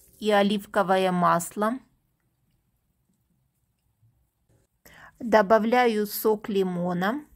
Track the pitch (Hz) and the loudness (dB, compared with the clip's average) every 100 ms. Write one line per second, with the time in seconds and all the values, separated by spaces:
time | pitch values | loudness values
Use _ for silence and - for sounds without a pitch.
0 | _ - 208 202 202 214 - 208 185 190 | _ -10 0 2 2 0 -4 -2 0 2
1 | 185 180 175 170 - - 214 262 _ _ | 2 0 0 0 -2 -4 -4 -4 _ _
2 | _ _ _ _ _ _ _ _ _ _ | _ _ _ _ _ _ _ _ _ _
3 | _ _ _ _ _ _ _ _ _ _ | _ _ _ _ _ _ _ _ _ _
4 | _ _ _ _ _ _ _ _ - - | _ _ _ _ _ _ _ _ -20 -20
5 | - - 240 214 190 220 220 247 247 214 | -20 -12 2 2 4 2 2 2 2 0
6 | 208 - 220 214 - 196 185 175 175 175 | -4 -4 -2 -2 -2 -2 -2 -2 -4 -2
7 | 190 285 294 | -4 -4 -10